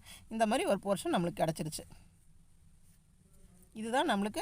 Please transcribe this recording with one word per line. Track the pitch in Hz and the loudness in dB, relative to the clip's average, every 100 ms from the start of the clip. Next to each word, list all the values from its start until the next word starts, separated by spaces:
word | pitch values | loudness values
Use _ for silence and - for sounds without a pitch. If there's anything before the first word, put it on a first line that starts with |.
| - - - | -8 -20 -10
இந்த | 226 220 | 0 2
மாதிரி | 262 370 | 2 2
ஒரு | 196 | 0
போர்ஷன் | 196 190 339 262 | 0 -2 2 2
நம்மளுக்கு | 175 - 165 | 0 0 -2
கிடச்சிருச்சு. | 160 160 - - - - - - - - - - - - - - - - - - - - | 0 -6 -8 -12 -18 -20 -20 -20 -20 -20 -20 -20 -20 -20 -20 -20 -20 -20 -20 -20 -20 -18
இதுதான் | 220 220 247 330 | -10 0 2 2
நம்மளுக்கு | 202 208 - | 2 0 -2